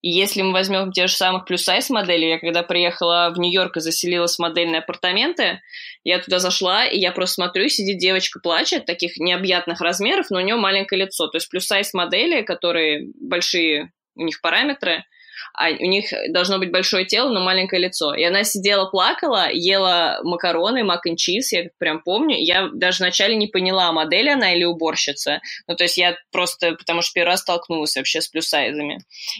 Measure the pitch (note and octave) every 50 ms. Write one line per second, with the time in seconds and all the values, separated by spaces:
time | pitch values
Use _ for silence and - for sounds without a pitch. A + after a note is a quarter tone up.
0 | - F3+ E3+ F3 G3 G3+ - G3+ F#3+ F#3+ F#3 F#3 F#3+ F#3+ G3 F#3+ G3 F#3+ F#3 F#3
1 | F3+ F#3 - - F#3+ F#3 F#3 F#3 F#3 - F3+ E3+ - - F3+ A#3 C4 - C4+ A3
2 | F#3+ F3 F3 E3 D#3+ E3 D#3+ D#3+ - E3 E3+ F3 F3 - F#3+ F3 F3 E3+ E3+ -
3 | F3+ E3+ E3+ F3 F3 E3+ E3+ F3 F3 F3 F3 F#3+ F3+ F3+ - E3+ D#3+ E3 D#3+ -
4 | - F3 F3 F3 F3 E3+ - - F3 E3 D#3+ F3 E3+ E3+ D#3+ D#3+ E3 - F#3 -
5 | - F3+ F3+ G#3 A#3+ D#4+ F4 - A#3+ F3+ E3+ - - - - - - - - _
6 | _ - F3+ F3+ - - F#3 F3+ F#3 F#3 F#3 - G3 F3+ F#3 G#3+ B3 - - G#3
7 | F#3 F3+ F3+ - F#3 F3+ - - F#3 F3+ - F#3 G3 D4+ - - G3+ F#3+ G3+ F3+
8 | F3 F#3 F#3+ F#3 F#3 - - - - F3 E3 - E4 - - D4 - - F3 F3
9 | - F3 - - - F3+ F3+ F3+ F#3+ F#3+ F3+ F3+ F3 - E3+ - F3 E3+ F3 F3+
10 | G3 A#3 F#4 G4 F4 - G3+ F#3 F3+ G3 A3+ A#3 G3+ F#3+ G3 G3 G3 F#3+ G3 F#3+
11 | F#3+ F#3+ - - E3 D3+ - E3 E3 - - F3+ - - G#3+ G3 G3+ - - F#3
12 | F3 D#3+ F3+ F#3+ B3 E4+ E4+ C4 G#3+ G#3+ F3 - - F3 E3+ E3+ D#3+ D#3 D3 D3
13 | - - - - - - F3+ F3 E3+ - - F3 E3 D#3+ D3+ D3 - - _ _
14 | _ _ _ - E3+ D#3+ D#3 - - - - G#3 B3+ D4 C#4 C4+ - F#3 E3 D#3+
15 | - _ _ _ - - - - - - _ - - E3 D3+ - - F#3 F#3+ G3+
16 | G3 - - - - - E3 F3+ F3+ F#3 G3 F#3+ F#3+ F3+ E3+ F#3 F#3+ - - F#3+
17 | F#3 F#3+ G#3 G#3 B3 C4+ A#3 F#3+ F#3 F#3 F#3+ F#3 F#3 F#3+ G3 F3+ F3 F#3 F#3 -
18 | E3 D3 D3 - D#3 F3 F3+ G3+ G#3+ G#3 - G3+ F#3 G3+ G#3 G3 F#3+ F#3+ G3 F#3+
19 | F3+ A#3 F4 - - D#4 A#3+ G3 F3 - - - E3+ F3+ G3 G3 F#3+ F#3 F3 F3
20 | E3 D3+ - - - E3+ F3 E3+ - F3 E3 E3 F3 G#3 B3 C4 A3+ G3 F3 F3
21 | - F3+ E3 E3+ - - F3+ A3 C4 - - F3 F3 E3+ _ _ F3 E3 D#3 E3
22 | - F3 F#3 A3 D#4+ D#4 B3+ - D#3 E3 F3 F#3 G3 F3 - - F3+ F3+ F3+ -
23 | F#3 F3+ F3+ - G3 G#3 A3+ A3 G#3 G#3+ - F#3+ F#3 F#3 F#3+ F#3+ F3+ E3+ E3 D#3+
24 | D#3 D#3 E3+ F#3+ A#3+ D4 D4 C4+ A3+ F#3 F3 F3 F3 F3 E3+ E3 E3 D#3+ D#3 -
25 | - - C#3+ - - C#3+ D3 - - - - - - - E3+ - F3 E3+ - F3+
26 | F3+ F3 F3 - - _ - F#3+ F3+ F3 - - F3+ E3+ D#3+ - - - E3 E3+
27 | E3+ - - F#3+ E3+ F3 F3+ F#3 - - F3 E3+ F3 - E3+ D#3+ D3+ D3+ - C#3
28 | C3 - - D#3 D#3 - - D#3 D#3+ - - D3 C3+ A2+ D3 D3+ D3 C#3+ D#3 -
29 | - _ - - - - -